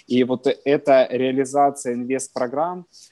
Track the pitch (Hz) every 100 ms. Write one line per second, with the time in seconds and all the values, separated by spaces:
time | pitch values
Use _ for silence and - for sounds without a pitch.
0 | - 123 123 123 135 - 143 147 143 131
1 | - 123 131 131 127 143 143 139 127 120
2 | 123 131 - 123 123 139 170 180 170 -
3 | -